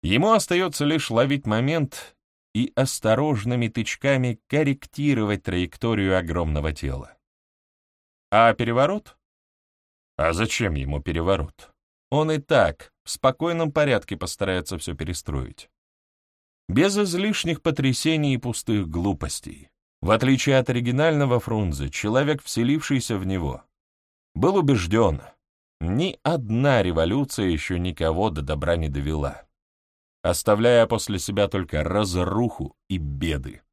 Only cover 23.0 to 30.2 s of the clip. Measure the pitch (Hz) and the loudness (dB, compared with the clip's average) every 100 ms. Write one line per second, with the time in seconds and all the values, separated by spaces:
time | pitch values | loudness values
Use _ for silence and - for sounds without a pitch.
23 | - 107 92 95 76 64 _ _ _ _ | 0 -4 -2 -2 -4 -6 _ _ _ _
24 | _ _ _ - 139 196 147 123 85 110 | _ _ _ 0 2 4 4 2 2 2
25 | 104 71 - _ _ _ _ _ 82 104 | 4 0 -8 _ _ _ _ _ -4 -2
26 | 180 - 147 165 110 113 139 127 90 82 | -2 -2 -2 -2 -2 0 2 4 2 2
27 | 82 117 139 - 95 78 - 90 90 82 | 0 0 -2 -2 0 0 -2 -4 -4 -2
28 | 82 80 107 78 69 76 78 85 78 71 | -2 0 -2 -2 -4 -4 0 0 0 -4
29 | 71 78 71 - - _ _ _ _ _ | -4 -2 -4 -8 -20 _ _ _ _ _
30 | _ _ | _ _